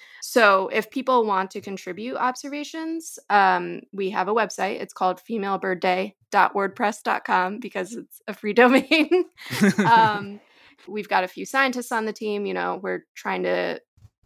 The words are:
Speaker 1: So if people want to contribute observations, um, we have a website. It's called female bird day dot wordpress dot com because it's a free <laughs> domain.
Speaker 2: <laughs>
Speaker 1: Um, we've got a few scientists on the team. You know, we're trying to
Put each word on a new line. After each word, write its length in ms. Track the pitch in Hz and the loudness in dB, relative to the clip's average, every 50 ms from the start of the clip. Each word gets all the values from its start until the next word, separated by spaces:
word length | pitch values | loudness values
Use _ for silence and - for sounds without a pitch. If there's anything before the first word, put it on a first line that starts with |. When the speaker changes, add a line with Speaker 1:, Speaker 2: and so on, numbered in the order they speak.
| - - - - | -20 -20 -20 -16
Speaker 1:
So 480 | - - - 247 220 202 196 190 190 - | -12 -2 4 6 6 8 6 6 2 0
if 220 | - 220 196 - | -2 -2 -2 -4
people 340 | - 277 254 269 254 240 220 | -6 -6 -2 2 2 2 2
want 280 | 214 196 190 190 190 - | 2 0 -2 -2 -4 -8
to 80 | 202 | -12
contribute 560 | 196 202 196 185 - 185 175 190 220 254 262 | -12 -10 -12 -10 -10 -12 -12 -10 -10 -8 -6
observations, 1040 | - 240 254 247 - - 277 285 294 294 - - 320 320 320 330 330 320 - - - - - | -4 -4 -4 -4 -6 -10 -10 -10 -10 -10 -10 -10 -10 -8 -8 -8 -8 -10 -12 -16 -14 -2 2
um, 520 | 202 202 196 190 185 175 175 170 175 - - _ - | 4 4 6 6 4 2 0 -4 -8 -12 -14 _ -8
we 180 | 196 196 185 | -6 -4 -2
have 160 | 214 190 185 | -2 -2 -2
a 80 | 196 220 | 0 0
website. 460 | 233 214 185 - - 190 196 - - | 0 0 -2 -2 -4 -4 -4 -4 -6
It's 120 | 196 - - | -8 -10 -6
called 280 | - 185 185 180 - | -2 -2 -2 -2 -4
female 360 | - - 226 214 196 196 196 | -6 -8 -6 -6 -4 -4 -4
bird 240 | 185 196 190 185 170 | -2 -2 -4 -4 0
day 360 | - 185 180 185 190 208 - _ _ _ - | 0 0 0 0 -2 -4 -8 _ _ _ 2
dot 200 | 202 - - - | 2 2 4 2
wordpress 480 | 196 196 190 - - 226 208 214 - - | 0 -2 -2 -2 -2 -2 -2 -2 -2 -4
dot 220 | 233 233 208 - | -2 -2 -2 -2
com 360 | - 202 185 180 185 208 240 | 0 0 0 0 0 -4 -8
because 340 | 226 185 - 196 185 202 240 | -10 -8 -8 -8 -8 -8 -10
it's 260 | 220 - - - - _ | -14 -16 -16 -20 -16 _
a 80 | - 208 | -14 -12
free 180 | - - 208 196 | -6 -6 2 6
<laughs> 20 | |
domain. 720 | 233 247 247 269 262 269 - 320 320 302 311 349 370 359 - _ - - - | 6 8 8 6 4 4 2 2 2 2 4 2 2 2 0 _ -18 -14 -10
Speaker 2:
<laughs> 280 | 127 - 214 196 - - | 0 2 4 4 4 4
Speaker 1:
Um, 640 | 190 170 233 226 220 214 208 202 202 202 202 202 _ _ _ _ _ _ _ _ _ - | 4 6 6 6 6 4 2 -2 -6 -10 -12 -16 _ _ _ _ _ _ _ _ _ -10
we've 200 | 202 214 190 - | -8 -8 -4 0
got 140 | 196 190 185 | 0 0 0
a 60 | 180 | 0
few 180 | - 180 196 | -4 -10 -10
scientists 460 | - - 269 269 262 247 247 240 - 247 | -4 0 0 0 0 0 -4 -6 -4 -4
on 140 | 220 220 | -4 -2
the 60 | 220 208 | -4 -6
team. 320 | - 226 214 208 208 202 | -6 -6 -4 -4 -4 -4
You 100 | 196 185 | -4 -4
know, 260 | 180 175 180 180 185 196 | -4 -4 -4 -4 -6 -6
we're 220 | 185 180 170 - _ _ | -6 -6 -8 -8 _ _
trying 300 | - - - - 90 - | -10 -6 -6 -4 -2 -2
to 360 | - - 180 180 180 165 - - _ _ _ - - _ _ _ | -2 -2 -2 -2 -2 -6 -8 -12 _ _ _ -20 -20 _ _ _